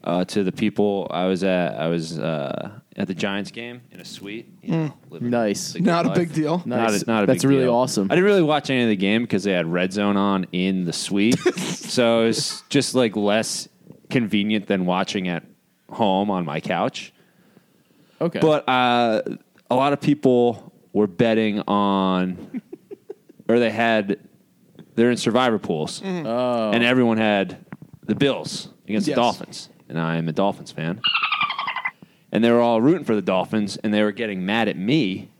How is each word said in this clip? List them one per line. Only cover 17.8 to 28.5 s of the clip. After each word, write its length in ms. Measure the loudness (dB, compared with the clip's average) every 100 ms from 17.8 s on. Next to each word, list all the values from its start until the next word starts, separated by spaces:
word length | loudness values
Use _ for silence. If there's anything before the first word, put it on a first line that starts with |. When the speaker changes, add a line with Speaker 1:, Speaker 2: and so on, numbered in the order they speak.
| _ _ _ _
Speaker 3:
Okay. 180 | -4 2
Speaker 1:
But, 280 | 4 4 2
uh, 520 | 2 4 4 2 2 -2 -8 _ _ _
a 60 | 0
lot 160 | 2
of 80 | 0
people 720 | 0 2 4 6 4 0 -12 _ _
were 140 | 0 0
betting 520 | 2 2 4 2 -2 0
on, 920 | 2 2 2 2 0 -2 -6 -10 -14 _ -20 _ -20
<laughs> 480 | _ -20 _ -4 2
or 100 | 4
they 120 | 4
had, 480 | 2 2 2 0 -4 -6 _ _ _ _ -20 -8 2
they're 160 | 2
in 60 | 2
survivor 420 | 2 2 2 0
pools. 400 | -2 -4 -4 -6
Speaker 2:
Mm-hmm. 260 | -8 -6 -4
Speaker 3:
Oh. 460 | -2 -2 -2 0
Speaker 1:
And 80 | 2
everyone 360 | 2 4 2 2
had 400 | 2 2 0 -6 -18 -20 -20 -18 -6
the 100 | 0
Bills 540 | 0 0 -6